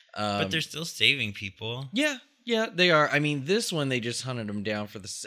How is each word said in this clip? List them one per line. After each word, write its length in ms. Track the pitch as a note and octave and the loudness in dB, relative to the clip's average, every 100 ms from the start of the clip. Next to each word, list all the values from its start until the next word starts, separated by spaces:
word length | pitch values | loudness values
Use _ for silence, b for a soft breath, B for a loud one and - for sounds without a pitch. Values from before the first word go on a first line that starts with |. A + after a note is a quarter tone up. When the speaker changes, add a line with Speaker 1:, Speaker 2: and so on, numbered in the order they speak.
| B | B
Speaker 1:
But 300 | - G#2 G2+ | -4 -2 0
Speaker 2:
Um, 60 | G2 | 0
Speaker 1:
they're 120 | D#3 | -2
still 240 | D3+ D3 E3+ | -4 -6 -10
saving 460 | - F3 C#3 A2 | 2 4 4 -2
people. 560 | G2+ G2+ - A2+ B2 C3+ | -6 -10 -8 -8 -8 -4
Speaker 2:
Yeah, 240 | G#3 D4 C4 - _ - | 0 0 -2 -10 _ -2
yeah, 220 | A3+ A3 | 0 0
they 200 | E3+ F3+ | 4 6
are. 180 | D#3 D3 | 6 6
I 100 | C#3+ | 4
mean, 260 | D3+ D3 C3 | 2 0 0
this 260 | B2+ - | 0 0
one, 160 | E3 C#3 | 0 0
they 140 | B2+ | 0
just 220 | A#2 A#2 | -2 -4
hunted 240 | B2+ B2 G#2+ | -6 -6 -4
them 160 | G#2 | -4
down 240 | G2+ G#2 G#2 | -2 -4 -6
for 120 | A2 | -10
the 60 | F#2 | -12
s-, 200 | - | -12